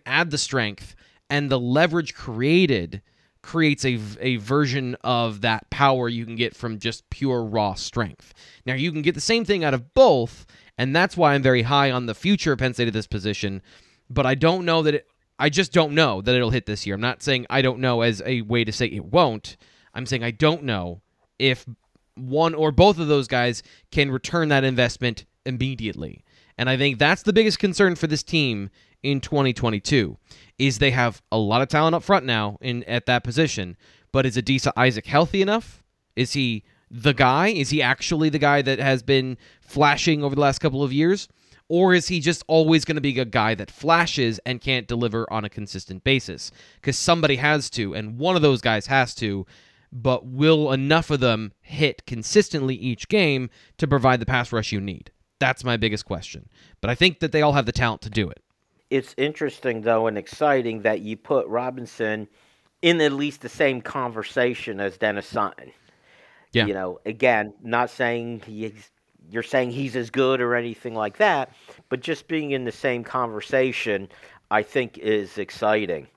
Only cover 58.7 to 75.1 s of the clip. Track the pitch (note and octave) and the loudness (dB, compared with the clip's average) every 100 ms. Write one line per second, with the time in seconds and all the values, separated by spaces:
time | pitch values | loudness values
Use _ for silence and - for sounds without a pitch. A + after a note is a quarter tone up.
58.7 | _ _ C3+ - - C#3+ D3+ D3 - C3 | _ _ -4 -4 -4 -4 -2 -6 -4 -4
59.7 | A2+ A2 A2+ A2+ G#2 - - D3+ C#3 A#2+ | -2 2 2 2 -2 -10 -2 2 2 0
60.7 | A2 G#2+ G#2+ G#2+ A2 - C#3 - A2+ B2+ | -2 0 0 -4 -12 -2 -2 0 -4 -4
61.7 | B2+ A#2 - A2 G#2+ G#2 _ _ _ _ | -8 -14 -6 -4 -4 -8 _ _ _ _
62.7 | _ - E3+ D3+ C#3 D3 - - - D3 | _ 0 4 2 0 -6 -6 -16 0 0
63.7 | B2+ - C3+ B2 A2 G#2 - B2 A#2+ - | 0 -6 -6 -6 -6 -6 0 0 -2 -8
64.7 | G2 G2 F2+ A2 G2+ - A#2 G2+ - B1+ | -6 -6 -2 -2 -2 -6 -4 -4 -6 -20
65.7 | _ _ _ _ _ _ _ _ A#2+ G#2+ | _ _ _ _ _ _ _ _ -2 -2
66.7 | F#2+ F#2 F2+ G#2 A2+ B2+ A2+ G#2 G#2 A#2 | -2 -6 -8 -10 2 4 4 0 -8 -4
67.7 | A#2 B2 - B2 A#2+ A#2 A#2 G2+ G#2+ A2 | -2 -2 -2 -4 -2 -6 -12 -12 -12 -12
68.7 | G#2+ - _ _ _ D#2 A2 - C3 B2 | -12 -20 _ _ _ -10 -8 -2 -2 0
69.7 | A#2+ C#3 B2 A#2 C3 C3 C3 A#2+ A#2+ A#2+ | -4 -6 -6 -4 0 0 2 0 -2 -4
70.7 | A2 B2 A2+ G#2+ - G#3 D#3 C3 - - | -8 -8 -4 -6 0 0 2 -4 -12 -20
71.7 | - _ B2+ C#3+ D#3+ - D#3+ D3 C3+ B2 | -20 _ -8 -6 -8 -6 -6 -4 -4 -6
72.7 | - C#3 A#2+ A2 C3 A#2+ G#2+ - C3+ C3 | -4 -2 -2 -4 -4 -4 -6 -2 0 0
73.7 | A#2+ A#2 G2+ F#2+ - - - _ G#2+ G#2 | -2 -4 -4 -6 -16 -20 -20 _ -2 0
74.7 | C#3 A#2+ - G#2+ | -4 -4 -6 0